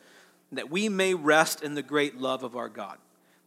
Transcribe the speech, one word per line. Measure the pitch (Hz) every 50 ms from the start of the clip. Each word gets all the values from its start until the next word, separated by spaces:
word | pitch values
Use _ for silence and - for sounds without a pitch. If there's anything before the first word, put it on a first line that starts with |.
| - - - - - _ _ _ _ -
that | 135 131 107 127
we | 156 190 214 220
may | 196 185 190 190 185
rest | 175 143 151 151 156 165 160 - - 151
in | 147 147
the | 143
great | 135 123 147 147 143 143 131 127
love | 131 131 131 123 131
of | 123 113
our | 123 117 113
God. | 107 117 104 95 71 - _ _ _ _ _ _ _ _ _